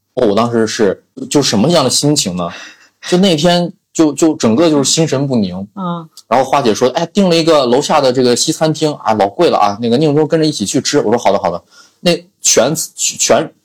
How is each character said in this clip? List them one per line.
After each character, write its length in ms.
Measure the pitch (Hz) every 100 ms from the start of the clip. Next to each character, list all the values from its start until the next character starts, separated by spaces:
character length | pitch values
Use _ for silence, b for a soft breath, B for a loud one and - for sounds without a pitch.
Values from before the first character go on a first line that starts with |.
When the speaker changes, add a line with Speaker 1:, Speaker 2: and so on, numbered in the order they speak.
| _
Speaker 1:
哦， 120 | - 120
我 80 |
当 180 | 101 117
时 140 | 117 110
是， 360 | - 104 87 _ - 123
就 100 | 147
什 180 | 131 110
么 100 | 127
样 120 | 175
的 60 | 131
心 260 | - 147
情 220 | 147 101 90
呢？ 140 | 87 B B B B _ -
就 80 | 180
那 180 | 196
天 380 | 160 170 175 175 - _
就， 220 | - 156
就 220 | 135 165
整 200 | 151 117
个 140 | 113 170
就 80 | 151
是 140 | 135
心 180 | - 160
神 180 | 135 143
不 100 | 123
宁。 200 | 95 90 98
Speaker 2:
嗯。 320 | - 180 170 160 - _
Speaker 1:
然 120 | 117
后 60 |
花 160 | 131 147
姐 140 | 120
说 140 | 101 127 165
：“哎， 80 | 165
订 240 | - 190
了 60 | 165
一 60 |
个 220 | 160 151
楼 160 | 127 123
下 180 | 147 160
的 140 | 135
这 100 | 123
个 140 | 123 120
西 160 | -
餐 180 | 151 156
厅， 220 | 151 156
啊， 200 | 143 -
老 120 | 107 101
贵 220 | - 165
了 80 | 101
啊， 220 | 101 101
那 80 | 117
个 80 | 120
宁 180 | 156
中 140 | 143 151
跟 100 | 165
着 60 |
一 80 | 156
起 140 | 147 98
去 160 | 143
吃。” 160 | - 143
我 100 | 113
说 60 | 117
：“好 160 | 107
的， 60 | 98
好 120 | 92
的。” 120 | 85 - b b b
那 120 | 175 170 - _
全， 320 | - - 120 156 -
全， 560 | - - - - 117 160 _